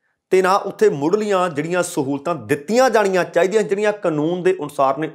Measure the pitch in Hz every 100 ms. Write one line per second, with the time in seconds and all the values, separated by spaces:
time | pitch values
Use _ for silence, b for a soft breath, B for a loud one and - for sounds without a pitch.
0 | _ _ - 185 185 196 196 190 214 160
1 | 143 208 214 190 180 143 156 180 175 208
2 | 131 143 156 165 107 147 143 233 254 220
3 | 202 185 170 170 185 214 208 196 208 202
4 | 180 156 151 180 175 185 147 - 135 139
5 | 156